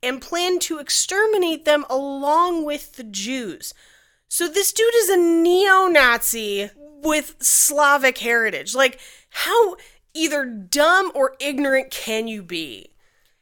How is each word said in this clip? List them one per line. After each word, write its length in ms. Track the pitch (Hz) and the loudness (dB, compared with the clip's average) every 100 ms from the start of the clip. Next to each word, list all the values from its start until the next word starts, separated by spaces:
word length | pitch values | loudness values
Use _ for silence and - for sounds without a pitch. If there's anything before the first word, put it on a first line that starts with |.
and 180 | 247 262 | -6 -8
planned 400 | - 339 359 359 | -6 -4 0 -2
to 180 | - 320 | -2 -8
exterminate 840 | 285 - - 381 440 427 359 311 | -4 -4 -2 0 0 2 0 -2
them 220 | 302 294 285 | 0 0 0
along 760 | 262 277 277 277 311 349 339 302 | -4 -4 -6 0 2 2 0 -4
with 300 | 294 - - | -6 -10 -18
the 80 | |
Jews. 680 | 226 196 202 262 226 151 - - _ _ _ _ _ | -12 -10 -8 -6 -8 -10 -14 -18 _ _ _ _ _
So 200 | - 339 | -4 -2
this 240 | 330 392 | -2 -2
dude 220 | - 453 466 | 2 2 4
is 120 | 370 | 4
a 80 | 381 | 4
neo-Nazi 1500 | 339 330 330 359 392 381 381 320 254 233 - 233 214 202 202 240 | 4 4 4 4 6 4 6 4 4 2 -2 -6 -6 -6 -6 _
with 600 | 294 294 302 302 - - | -20 -10 -2 -2 -4 -6
Slavic 800 | 254 - - 294 294 285 262 254 | -2 0 0 2 2 4 2 -2
heritage. 560 | 233 233 226 165 202 | -2 0 0 -4 -8
Like, 240 | 240 269 254 - - _ | 0 0 0 -20 -20 _
how 460 | - - 427 427 - - _ _ | -8 -2 2 2 0 -20 _ _
either 320 | 311 311 294 | -4 -2 -2
dumb 680 | 262 220 185 277 302 370 381 | -4 -8 -6 2 4 4 2
or 220 | - 262 - | 0 -2 -2
ignorant 520 | 277 269 285 269 262 | -6 -2 0 0 -2
can 340 | - - 220 226 | -10 -6 -4 -4
you 160 | 220 | -8
be 460 | 175 170 156 104 - _ _ _ _ _ | -10 -10 -10 -14 -20 _ _ _ _ _